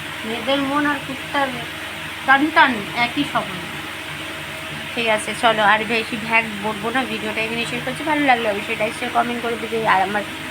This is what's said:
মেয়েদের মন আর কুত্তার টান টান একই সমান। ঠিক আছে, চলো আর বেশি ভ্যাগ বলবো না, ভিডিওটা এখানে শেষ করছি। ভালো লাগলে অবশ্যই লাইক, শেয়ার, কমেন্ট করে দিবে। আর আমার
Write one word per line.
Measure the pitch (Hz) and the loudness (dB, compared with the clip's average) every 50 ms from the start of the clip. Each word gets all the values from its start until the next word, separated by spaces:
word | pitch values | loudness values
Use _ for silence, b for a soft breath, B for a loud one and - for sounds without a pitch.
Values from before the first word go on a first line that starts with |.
| - - - - - | -10 -10 -10 -8 -6
মেয়েদের | 220 226 233 214 254 277 285 | -4 -4 -4 0 0 0 0
মন | 277 269 277 294 294 | 2 2 2 2 2
আর | 294 285 269 - - | 2 0 -2 -4 -8
কুত্তার | 262 - - - - 285 277 262 247 247 - - - - - - - - - - - - - | -8 -8 -8 -4 0 0 0 0 -2 -6 -8 -8 -8 -10 -10 -10 -10 -10 -10 -10 -10 -4 4
টান | 262 269 277 302 320 320 | 6 6 6 6 4 6
টান | 330 302 262 247 208 196 - - | 6 6 6 6 0 -4 -4 -2
একই | 240 240 233 - 294 277 - - | -2 -2 0 0 -2 -2 0 0
সমান। | 226 - - 185 180 165 151 - - - - - - - - - - - - - - - - - - - - - - - - - | -2 -2 -2 -6 -8 -8 -8 -8 -10 -10 -10 -10 -10 -10 -10 -10 -10 -10 -10 -10 -10 -10 -10 -10 -10 -10 -8 -8 -8 -8 -6 -4
ঠিক | 247 233 220 | -2 2 2
আছে, | 214 214 214 214 208 - | 2 2 0 -2 -4 4
চলো | - 226 220 214 214 | 4 4 6 6 6
আর | 196 214 214 220 | 6 6 4 4
বেশি | 214 240 226 220 - 254 214 214 | 0 0 0 0 -2 -6 -6 -2
ভ্যাগ | 226 226 226 226 226 208 196 202 | 2 2 2 2 0 -4 -4 -4
বলবো | 214 214 202 208 233 | -4 -4 -2 -4 -2
না, | 233 262 247 | 0 0 0
ভিডিওটা | 208 220 208 202 214 208 220 | 0 -4 -4 -4 -4 -2 -2
এখানে | 220 220 233 233 233 | -2 -2 -2 -2 -2
শেষ | 233 247 240 - | -2 -4 -4 -4
করছি। | 262 254 - 294 | -4 -4 -4 0
ভালো | 320 302 294 294 | 0 2 2 6
লাগলে | 269 247 233 233 214 | 4 4 4 4 0
অবশ্যই | 196 208 208 - 226 | 0 0 -2 -4 -2
লাইক, | 214 214 233 220 - | 0 -2 -2 -2 -4
শেয়ার, | 247 240 - | -6 0 2
কমেন্ট | 233 233 240 240 240 233 | 2 2 2 0 -2 -2
করে | 233 240 226 | -2 -2 -2
দিবে। | 226 214 226 226 220 202 | -4 -4 -2 0 2 4
আর | 185 190 | 4 4
আমার | 190 190 208 208 196 - - - - - | 4 2 0 -2 -4 -4 -8 -8 -8 -8